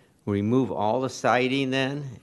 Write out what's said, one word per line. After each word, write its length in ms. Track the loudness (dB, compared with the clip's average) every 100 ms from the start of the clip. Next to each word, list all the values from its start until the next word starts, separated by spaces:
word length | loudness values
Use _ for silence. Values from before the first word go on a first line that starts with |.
| _ _ -2
remove 460 | 0 2 2 0
all 300 | 0 0 0
the 80 | -2
siding 600 | -2 2 4 2 0 0
then 340 | 0 -2 -4 -10 -14